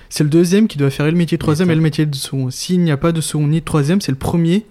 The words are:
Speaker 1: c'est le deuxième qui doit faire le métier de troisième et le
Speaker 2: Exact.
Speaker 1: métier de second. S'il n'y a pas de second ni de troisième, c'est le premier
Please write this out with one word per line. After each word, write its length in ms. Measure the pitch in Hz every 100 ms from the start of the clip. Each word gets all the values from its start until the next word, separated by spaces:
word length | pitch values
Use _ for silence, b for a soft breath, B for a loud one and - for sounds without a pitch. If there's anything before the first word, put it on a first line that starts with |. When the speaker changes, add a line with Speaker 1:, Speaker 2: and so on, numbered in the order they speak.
| B
Speaker 1:
c'est 120 | -
le 40 | 156
deuxième 400 | 165 175 196 220
qui 80 | 143
doit 140 | 139
faire 160 | - 147
le 60 |
métier 260 | 175 170 160
de 20 |
troisième 300 | - 151 180
et 40 |
le 60 | 160
Speaker 2:
Exact. 40 |
Speaker 1:
métier 220 | 160 147 151
de 80 |
second. 360 | 139 - 135 127
S'il 300 | - - 180
n'y 100 | 170
a 80 | 139
pas 140 | 170
de 100 | 165
second 240 | 151 151 147
ni 140 | 160
de 40 |
troisième, 380 | - 156 143 196
c'est 100 | -
le 60 | 131
premier 420 | - 170 165 190 -